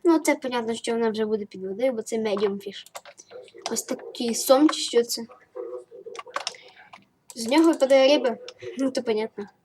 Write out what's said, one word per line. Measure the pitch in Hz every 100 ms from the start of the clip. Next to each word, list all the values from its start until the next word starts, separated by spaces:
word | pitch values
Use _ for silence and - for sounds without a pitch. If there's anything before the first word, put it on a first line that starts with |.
Ну, | 359 320
це | 311
понятно, | 294 262 247 226
що | 226 -
вона | 226 226
вже | 214
буде | 214 214
під | 208 185
водою, | 190 196 262
бо | 226
це | 214 226
medium | 220 202 208
fish. | 196 202 - - - - - _ - - - -
Ось | 226
такий | - - - - 240
сом | 226 - 262 302
чи | -
що | - 240
це. | 233 - 226 - _ - - - - - - - - - - - - - - - _ _ _
З | - 226
нього | 294
випадає | 330 302 262 269 262
риба. | 294 247 220 - - - -
Ну, | 269
то | 262
понятно. | 240 214 220 - 202 _